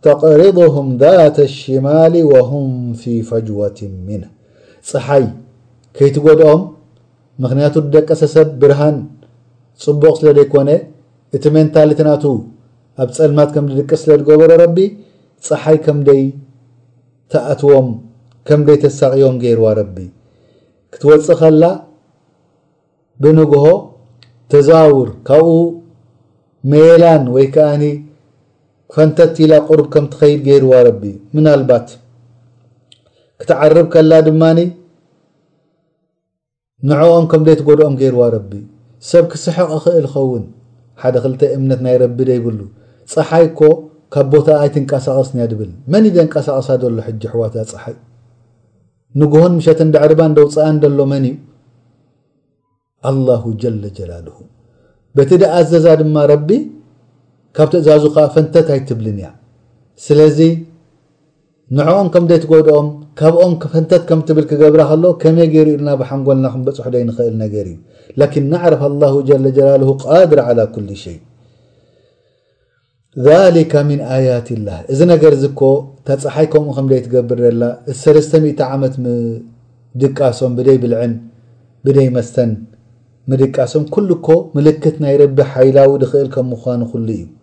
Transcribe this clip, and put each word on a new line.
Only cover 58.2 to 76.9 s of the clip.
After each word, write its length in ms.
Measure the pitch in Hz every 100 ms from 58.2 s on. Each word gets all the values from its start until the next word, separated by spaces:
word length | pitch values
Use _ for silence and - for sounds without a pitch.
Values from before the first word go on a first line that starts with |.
| 147
ፈንተት 400 | 156 156 170 156
ኣይትብልን 480 | 139 135 117 110 101
እያ። 120 | 85 _ _ _ _ _ _ _
ስለዚ 380 | - 147 156 147 165 165 - _ _ _ _ _ _ _ _ _ _
ንዕኦም 360 | 131 147 190 190
ከም 160 | 175 170
ደይ 140 | 170
ትጎድኦም 480 | 151 160 156 147 147 - -
ካብኦም 400 | - 156 - 185 165
ፈንተት 420 | 147 160 160 180 -
ከም 140 | 160
ትብል 240 | 156 156 147
ክገብራ 360 | 147 151 156
ከሎ 220 | 143 156 180 170
ከመይ 300 | 160 165 165
ገይሩ 200 | 156 156
ኢልና 200 | 147 147 135
ብሓንጎልና 520 | 123 139 135 135 131
ክንበፅሖ 360 | 123 127 131 120
ደይ 140 | 123
ንኽእል 320 | 117 117 117 110
ነገር 280 | 107 104 92
እዩ። 120 | 82 _ _ _
ላኪን 360 | - 143 147 139
ናዕርፍ 340 | 170 175 147
ኣላሁ 340 | 143 143 147 139
ጀለ 240 | 135 135 135
ጀላልሁ 400 | 131 135 139 135 139
ቃድር 420 | 127 160 180 147
ዓላ 180 | 120 117 107
ኩሊ 240 | - 98 98
ሸይ 220 | 90 80 _ _ _ _ _ _ _ _ _ _ _ _ _ _ _ _ _ _ _ -
ዛሊከ 580 | 127 165 190 165 160 147
ሚን 200 | 147 143
ኣያትላህ 760 | 117 131 131 123 117 113 104 85
እዚ 160 | - 135 175
ነገር 260 | 165 156
እዚ 120 | 143 139
እኮ 160 | 139 135 139 139 -
እታ 220 | - 135
ፀሓይ 300 | 143 139 156
ከምኡ 260 | 151 151
ከም 140 | 135
ደይ 120 | 135